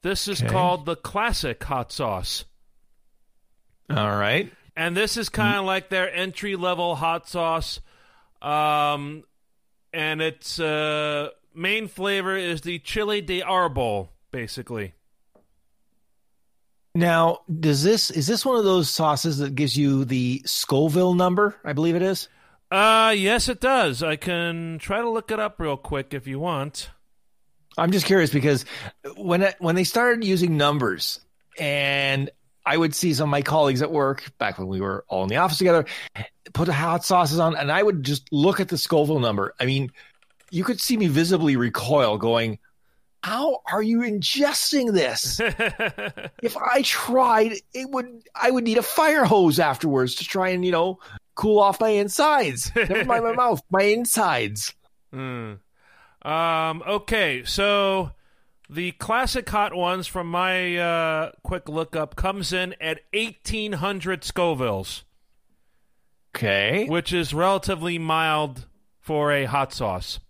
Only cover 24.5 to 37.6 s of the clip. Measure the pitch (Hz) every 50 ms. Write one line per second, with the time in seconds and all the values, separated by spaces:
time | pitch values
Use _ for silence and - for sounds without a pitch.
24.5 | 165 165 165 165 165 160 - - 202 214 233 233 226 220 208 - 220 214 214 208
25.5 | 208 - 170 156 143 135 - - - 139 135 _ - 139 120 131 135 135 156 180
26.5 | 165 143 135 151 - - - - - _ _ _ _ _ _ _ _ _ _ _
27.5 | _ _ _ _ - - 165 170 185 196 - - 190 196 165 135 - 147 127 151
28.5 | 143 127 - - - - - - - _ _ 139 - - - 180 175 175 196 196
29.5 | - - 180 165 165 180 180 - - 233 240 247 240 233 226 196 190 175 175 175
30.5 | 160 147 143 143 147 147 127 110 95 78 - - - - _ _ _ _ _ _
31.5 | _ - 165 147 143 143 143 139 139 139 139 139 135 135 139 139 - _ _ _
32.5 | _ _ _ - 143 160 165 156 143 - - 180 151 123 156 147 143 143 139 -
33.5 | 156 156 151 139 135 123 143 151 165 151 139 135 139 135 - - - _ 120 104
34.5 | 92 - 95 92 95 92 98 98 95 101 - _ - 92 95 95 107 139 175 185
35.5 | 160 - 190 180 170 165 147 - - - - - _ - - - _ _ _ -
36.5 | - - 170 170 160 139 160 170 165 175 - - 190 180 175 147 147 165 165 160
37.5 | 165 -